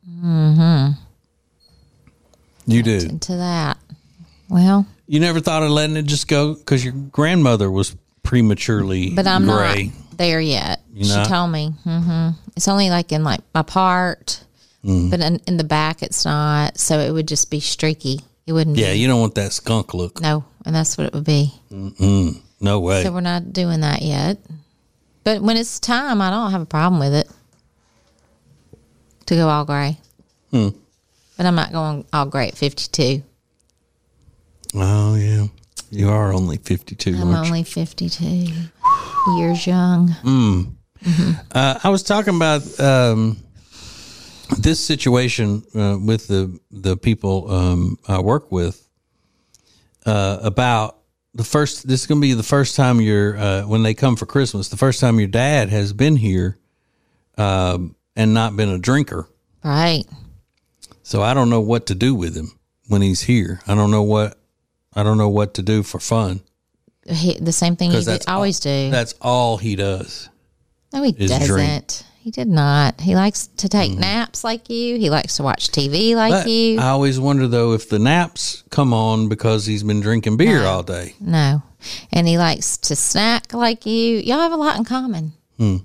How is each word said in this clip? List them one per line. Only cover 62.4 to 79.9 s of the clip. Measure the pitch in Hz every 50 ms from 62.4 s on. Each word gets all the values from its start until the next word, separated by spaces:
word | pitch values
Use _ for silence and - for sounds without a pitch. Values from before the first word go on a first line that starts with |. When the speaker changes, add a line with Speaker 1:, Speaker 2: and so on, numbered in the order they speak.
| 80 - - _ _ _ _ _ _ -
Speaker 2:
when | 104 101
he's | 101 98 92 -
here. | - - 123 117 90 87 92 90 - -
I | 101
don't | 107 104 104
know | 107 107
what, | 104 104 107 107 107 104 - _ _ _ _ _ _ _ _ _ _ _ _
I | 107 104
don't | 107 107 107
know | 107 104
what | 101 104 104 101 -
to | -
do | 92 101 110 107 101
for | - - 90
fun. | - - 113 113 110 90 90 95 - _ _ _ _ _ _ _ _ _ _ _ _
Speaker 1:
He, | - 170 160 160 180 - -
the | 160 170
same | 170 - 170 170 175
thing | - 180 175
you | 175 -
Speaker 2:
'Cause | -
Speaker 1:
did, | 113 110
Speaker 2:
that's | - - -
Speaker 1:
always | 185 196 202 202 180 - -
Speaker 2:
all, | 143
Speaker 1:
do. | 139 139 135 135
Speaker 2:
that's | 135 123 117 113 - _
all | - 123 123 123 123 117 113 101
he | 104 110 101
does | 95 98 98 95 95 95 - - - - - _ _ _ _ _ _ _ _ _ _ _ _
Speaker 1:
No, | - 277
he | 285 262 160
Speaker 2:
is | 101 98 95
Speaker 1:
doesn't. | - - -
Speaker 2:
drink. | 95 98 - - - 147 - - - - - - _ _ _
Speaker 1:
He | _ 226
did | 226 247 247 226
not. | 175 156 143 143 143 147 143 135 - -
He | 156 185 185
likes | 185 190 208 202 - - - _ -
to | - 190
take | - 208 185 -
Speaker 2:
Mm-hmm. | 95 92
Speaker 1:
naps | 180 190 202 233 233 - - - -
like | 226 226 233 _ -
you. | 233 233 240 240 240 233
He | 214 147
likes | 151 156 - - -
to | -
watch | 139 135 - - - -
T | - 147 139 139
V | 143 175 214 226 233
like | 226 220 220
Speaker 2:
But | 170 190 165 226
Speaker 1:
you. | 226 226 226 226 220 220
Speaker 2:
I | 127 131
always | 135 139 139 139 131 131
wonder, | 127 139 143 135 131
though, | 123 120 120 117 117
if | 113 107 - -
the | 110 107
naps | 110 131 156 175 175 - _ - - - - - _ _
come | - - 143 127
on | 117 110 110 110 110 110 110 107
because | 107 104 - 113 110 107 101
he's | 107 107 101
been | 104 104